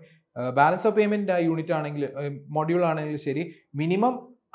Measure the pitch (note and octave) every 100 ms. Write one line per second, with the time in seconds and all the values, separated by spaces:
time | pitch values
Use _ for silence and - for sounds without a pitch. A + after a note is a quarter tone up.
0 | - _ _ A#2+ B2+ C3 D3+ F3+ A3 G#3
1 | G#3 G#3 F#3+ F3 E3 D#3+ D#3+ D#3 D3 D3
2 | C3+ C3+ C#3+ C#3 C#3 D3+ D#3 F3 E3+ D#3
3 | D3+ D3 D3 C#3 E3+ - _ C#3+ E3 F#3
4 | A#3+ A#3+ - - _